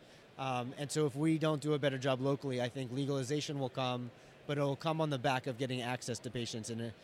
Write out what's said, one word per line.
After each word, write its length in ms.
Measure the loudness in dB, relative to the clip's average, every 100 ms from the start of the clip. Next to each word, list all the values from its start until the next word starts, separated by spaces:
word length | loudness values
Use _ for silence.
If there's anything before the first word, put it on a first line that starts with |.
| -18 -20 -18 -6
Um, 340 | -2 -2 -2 -6
and 120 | -2
so 160 | 2 2
if 80 |
we 220 | 4 4 4
don't 240 | 4 2
do 140 | 2
a 40 | 2
better 200 | 2 2
job 240 | 2 2
locally, 400 | 2 2 0 0
I 60 | 0
think 220 | -2 -4
legalization 680 | -2 0 0 0 -2 -2 -2
will 100 | -2
come, 420 | -2 -2 -2 -4 -12 -20 -12 -4
but 100 | 0
it'll 200 | 2 0
come 240 | 0 2
on 80 | 2
the 80 | 2
back 280 | 2 2 0
of 120 | -2
getting 240 | -2 -2
access 360 | -2 -2 -4 -4
to 100 | -4
patients 400 | -4 -4 -4 -4
in 100 | -4
a, 120 | -6 -8